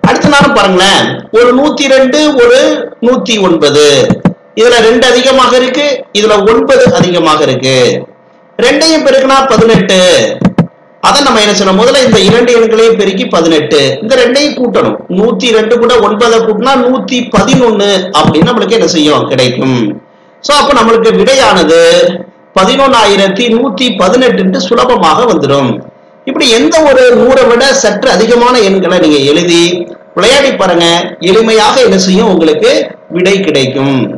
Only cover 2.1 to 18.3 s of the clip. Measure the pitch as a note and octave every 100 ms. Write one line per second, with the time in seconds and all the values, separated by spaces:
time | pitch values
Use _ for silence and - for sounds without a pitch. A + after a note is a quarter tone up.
2.1 | D4 D4+ C4+ A#3+ B3+ D4+ D4+ - - A#3
3.1 | B3 F#3 G#3+ F#3 E3 D3 C#3 D3 C#3 -
4.1 | - - - - - A#3+ A#3+ A3 B3+ C4
5.1 | B3 C4 C4 B3 B3 B3+ B3+ D4 C#4 -
6.1 | G3+ G#3+ G#3 G3 A3+ - C4 B3 - F3+
7.1 | F3 D#3+ D3+ C#3+ A#2+ C3 C3 A#2 G2 -
8.1 | - _ _ _ - A#3+ D4+ D#4+ D#4 C#4
9.1 | C4 C4 C4+ C4 A3 A3+ A3 F#3+ F#3+ F3+
10.1 | E3 - - - - - _ _ _ F3+
11.1 | C#4 C#4 A3 G#3 F#3+ F#3+ F#3+ A#3+ C4+ A#3+
12.1 | G3+ F#3+ A#3 A#3+ A3+ A3 A3 A3+ F#3+ G3
13.1 | F#3+ - F3 E3 D#3+ C#3+ D#3 C3+ C3+ A3
14.1 | B3+ A#3+ C4+ D4 - A#3+ G3 B2+ G#2+ -
15.1 | F3+ A3+ F#3+ B3 A3 G#3+ A#3 A#3 B3 G3+
16.1 | G#3 A3+ A3+ A3 G3 C4 C4 B3 B3+ F#3+
17.1 | B3 - G#3 G3+ C4 A#3+ G3+ G3+ F#3+ F#3
18.1 | B3 C4+